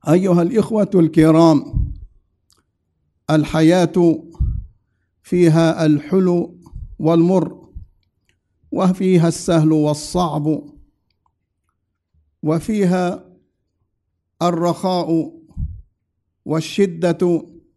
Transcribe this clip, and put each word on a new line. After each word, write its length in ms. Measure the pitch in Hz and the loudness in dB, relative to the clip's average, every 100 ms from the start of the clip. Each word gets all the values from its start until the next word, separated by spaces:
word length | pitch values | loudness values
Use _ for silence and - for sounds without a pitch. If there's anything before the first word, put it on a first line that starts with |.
| - | 2
أيها 340 | 170 190 175 | 0 4 2
الإخوة 480 | 170 220 202 220 196 185 | 2 -2 -2 -2 0 2
الكرام، 920 | 160 160 156 160 165 147 - - - - - _ _ _ _ _ _ _ _ _ _ _ - | 2 4 4 6 4 4 -2 -6 -6 -8 -20 _ _ _ _ _ _ _ _ _ _ _ -2
الحياة 920 | 156 147 160 160 180 170 180 170 156 - - - - - _ _ _ _ _ | -2 0 2 4 4 2 2 2 0 -6 -4 -4 -4 -12 _ _ _ _ _
فيها 640 | - 180 170 160 165 - 156 | -4 2 4 4 2 0 0
الحلو 760 | 147 - 190 185 175 170 - - - - - | 0 0 0 2 0 -4 -12 -20 -18 -18 -4
والمر، 680 | 156 165 170 190 160 - - - - _ _ _ _ _ _ _ _ | 0 2 4 2 -2 -10 -20 -20 -20 _ _ _ _ _ _ _ _
وفيها 560 | - 185 185 190 180 170 | -2 -2 0 2 2 2
السهل 440 | 165 - 165 156 | -2 -2 0 2
والصعب، 920 | 156 151 147 - 180 170 151 147 151 - - _ _ _ _ _ _ _ _ _ _ _ _ _ _ _ _ | 2 0 -4 -6 -4 -4 -4 -4 -6 -8 -20 _ _ _ _ _ _ _ _ _ _ _ _ _ _ _ _
وفيها 840 | 151 160 - 214 185 185 180 208 - _ _ _ _ _ _ _ _ _ _ _ | -4 -2 -2 -2 0 0 -2 -6 -16 _ _ _ _ _ _ _ _ _ _ _
الرخاء 1000 | 170 170 170 165 185 180 156 165 - - _ - - - - _ _ _ _ _ - | -4 -2 -2 -2 -4 -4 -2 -2 -4 -12 _ -12 -12 -12 -20 _ _ _ _ _ -6
والشدة 1000 | 156 160 - 196 165 175 165 180 165 - - _ | -6 -4 -2 -2 0 -2 0 0 -2 -6 -20 _